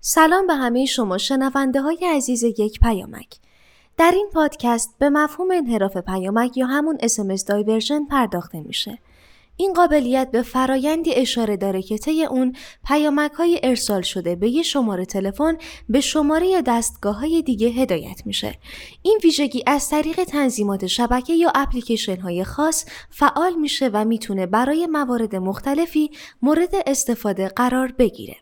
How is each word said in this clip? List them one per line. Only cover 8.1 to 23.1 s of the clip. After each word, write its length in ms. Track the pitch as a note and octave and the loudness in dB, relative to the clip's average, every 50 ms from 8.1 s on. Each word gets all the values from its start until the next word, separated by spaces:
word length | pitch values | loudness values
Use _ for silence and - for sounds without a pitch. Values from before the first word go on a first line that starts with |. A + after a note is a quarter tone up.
| C#4+ C#4 A#3+ - - F3 F3 - - E3 | 0 0 0 0 -2 -6 -6 -8 -14 -14
می‌شه. 400 | D3+ - - - - - - - _ _ _ _ _ _ - _ _ _ - | -12 -10 -8 -8 -8 -8 -10 -16 _ _ _ _ _ _ -20 _ _ _ -6
این 160 | - F4+ G4 F#4 | -2 -2 0 4
قابلیت 580 | E4+ F4 E4 D4+ D4+ B3+ A#3+ B3+ C4 C4 C4 | 4 4 4 4 2 2 2 2 0 0 0
به 100 | B3 A#3 | 0 -2
فرایندی 720 | B3 - - C4 C4 C4 C4+ C4+ B3+ D4 D#4 E4 E4 E4 C#4+ | -2 0 0 0 0 2 0 0 0 0 0 0 0 0 2
اشاره 440 | B3 C4 A#3+ - A#3 A3+ G#3 G#3 | 2 0 0 0 0 0 0 0
داره 240 | F#3 G3 G3 F#3+ F#3+ | -2 -2 -2 -2 -2
که 160 | F#3+ - G#3+ | -4 -4 -6
طی 260 | G#3+ - D4+ D#4 D#4 D#4+ | -4 -2 -2 0 0 0
اون 320 | - - B3+ C4 B3+ B3+ - - - - _ - | 0 0 0 0 0 -2 -6 -18 -20 -20 _ -2
پیامک 440 | - C#4 D4+ D4+ D4+ C#4+ D4 D4 D4 | 2 2 4 4 2 2 2 0 -2
های 280 | D4 - E4+ E4+ E4+ - - | -2 0 2 2 2 2 2
ارسال 380 | B3+ B3+ - - - G#3 F#3+ | 0 0 0 0 -2 -2 -2
شده 340 | F3+ - - F#3+ F3 E3+ F3 | -2 -4 -6 -4 -4 -4 -2
به 140 | F3 G3 A#3 | 0 0 0
یه 140 | B3 D#4 E4 | 0 0 -2
شمارهٔ 420 | - - C#4+ B3 A3 G3 F3+ F#3 | 0 0 0 0 0 -2 -2 -4
تلفن 520 | F#3 - G3 F#3+ G3 G3 - D4 D#4+ E4 D#4+ - - - - - - | -4 -4 -4 -4 -4 -2 0 0 0 0 -2 -6 -16 -18 -18 -6 0
به 120 | A3 C#4+ | 0 2
شمارهٔ 460 | C#4 - - D#4 D4 D4 D#4 D#4+ F4 | 2 2 0 0 2 2 2 2 2
یا 140 | F#4 F#4+ F4+ | 2 2 2
دستگاه 580 | B3+ B3+ A#3 A#3 A3+ - - - - G3+ G#3 G3+ | 2 2 0 0 0 -4 -8 -4 -4 -4 -2 -2
های 220 | B3+ D#4 E4 E4 | -2 0 0 0
دیگه 260 | D4+ - B3 G3 A3 | 2 0 0 2 0
هدایت 540 | A#3+ A#3 B3 C4 B3+ F#3 D#3+ - - F#3+ - - | 0 2 0 0 0 0 -4 -4 -8 -14 -12 -10
می‌شه. 300 | G#3 G3 - - G#3+ - - - - - - - - - - | -8 -6 -6 -6 -6 -8 -10 -16 -18 -18 -18 -18 -20 -20 -4
این 180 | - F4+ A4 G#4+ - | 2 2 2 6 6
ویژگی 400 | E4 D4+ - D4 C4+ - B3 - | 4 4 4 0 0 0 -2 0
از 220 | - - - - - | 2 2 2 0 0
طریق 340 | - D4+ D4+ D#4 E4 - F4+ | 0 0 0 0 -2 -2 -2
تنظیمات 600 | F4+ C#4 D4 C#4+ B3+ A3+ - G#3 G3+ G3 G3 G3 | -2 0 0 0 0 0 0 -2 -2 0 -2 -2
شبکه 480 | F3+ - - A#3+ A3+ B3 B3+ B3+ - E4 | -4 0 0 2 2 2 0 0 0 2
یا 180 | E4 E4+ E4 - | 4 4 4 2
اپلیکیشن 640 | C4+ C#4 C4+ B3+ B3 A#3 - A#3 A3 - - F#3 F3+ | 2 0 0 -2 -4 -2 -2 -2 -2 -2 -4 -6 -6
های 240 | F#3 F3+ F3 F3 F#3+ | -6 -6 -4 -4 -4
خاص 420 | - - - D4 D#4+ D#4+ - - - - - - | -4 -2 0 0 0 0 -2 -6 -8 -16 -20 -20
فعال 440 | - | -20